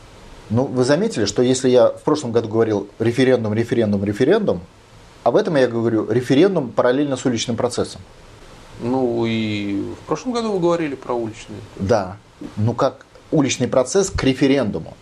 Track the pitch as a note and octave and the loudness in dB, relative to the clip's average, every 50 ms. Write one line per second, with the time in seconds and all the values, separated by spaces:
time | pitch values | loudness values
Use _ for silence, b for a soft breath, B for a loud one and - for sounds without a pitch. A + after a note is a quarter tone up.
0 | - - - - - - - - - - G#2+ A#2+ C#3 A2+ A#2+ B2+ B2 B2 D3 E3 | -20 -20 -20 -20 -20 -20 -20 -16 -8 -2 0 0 0 0 0 0 2 2 2 2
1 | G#3+ A3+ - C3 G#2 F#2+ - - B2 B2+ C3 B2+ - B2+ B2 B2 A2+ G#2+ - - | 2 0 -2 -2 -2 -2 0 2 2 2 2 2 2 4 6 6 6 4 2 0
2 | - D3+ D3+ - - A#2+ A2 A#2 A2+ A2 G#2+ A2+ A2+ A2 G#2+ G2+ - - - - | -2 -2 -2 -2 -2 -2 -2 -2 -2 0 0 2 2 2 0 -2 -2 -6 -6 -2
3 | A2 A#2 A2+ C3 B2+ B2+ B2+ A#2 A2+ G#2+ G#2 A2+ A2+ - B2+ A#2 A2+ G#2 G#2 G2 | -2 0 2 2 4 4 4 2 2 0 0 -2 -2 0 0 0 2 2 0 0
4 | G2+ G2+ G2+ - B2+ C#3+ G3+ A3+ G3+ C3+ F#2+ F2 - - - - - - - - | 0 -2 0 2 2 4 2 2 2 0 -2 -2 -4 -16 -20 -20 -20 -20 -20 -20
5 | - - - - - A#2+ B2+ F#3+ G#3 G3 E3 C#3 B2+ B2 A#2 A#2 A2+ A2+ A2 G#2+ | -20 -20 -10 -4 0 2 2 2 2 2 2 2 2 2 2 0 0 2 0 0
6 | G#2 - A2 B2 B2+ - C#3 C3+ F#3 G3+ F#3+ E3 C3+ A2+ - - C3 B2 B2+ C#3 | 0 0 0 0 2 2 4 4 4 4 2 0 -4 -2 0 2 2 4 4 2
7 | D3+ C#3+ C3 B2+ - C3 A#2+ A2 - - A#2 A2+ B2 A#2 - - F#2+ - - - | 0 -2 -2 -2 -2 -2 -2 -2 -2 -4 -4 -2 -2 -2 -2 -2 -4 -4 -6 -16
8 | - - - - - - - - - - - - - - - - A#2 A#2+ B2+ C3 | -20 -20 -20 -20 -20 -20 -20 -20 -20 -20 -20 -20 -20 -20 -14 -8 -4 -2 -2 0
9 | C3 A#2+ A#2 A#2 A#2 A2+ A2+ A2+ A2 G#2+ G#2+ G2+ G2+ G2+ G2+ G2+ G2+ G2+ G2 - | 0 0 0 -2 -2 -2 -2 -2 -2 -2 -4 -4 -4 -4 -4 -6 -6 -8 -10 -10
10 | - - D3+ - - B3+ A#3 A#3+ A3+ A3 G3+ F#3 E3+ F3 E3+ E3+ E3 D3 C3+ - | -8 -6 -6 -6 -6 -6 -4 -4 -4 -2 -2 0 0 0 0 0 -2 -4 -6 -8
11 | - - B2 A#2+ A#2 A2 G#2+ - - - G#2+ G#2 G#2+ - - - F#2+ F#2+ A#2+ G#2+ | -6 -6 -4 -4 -4 -6 -8 -12 -16 -16 -16 -16 -16 -14 -10 -4 0 0 0 0
12 | F#2+ F2+ G2 G#2+ _ _ _ - - - - G#2 G#2 A#2 A#2 A#2+ C#3+ B2+ - - | 0 -4 -10 -16 _ _ _ -18 -16 -10 -4 -2 -2 0 0 0 0 -2 -2 -4
13 | - _ - - - - - D#3+ C#3 B2 - - B2 A#2 - C3 B2+ - - G3 | -20 _ -20 -18 -8 -2 0 0 0 0 -2 -2 -2 0 2 0 0 2 0 0
14 | F#3+ F#3+ - - - C3 C3 C3 D3 C3 C3+ C#3 A#2+ G#2 G2+ E2 D2+ - - - | 0 0 -2 -2 0 0 2 2 2 2 2 2 0 -2 -4 -8 -10 -12 -18 -20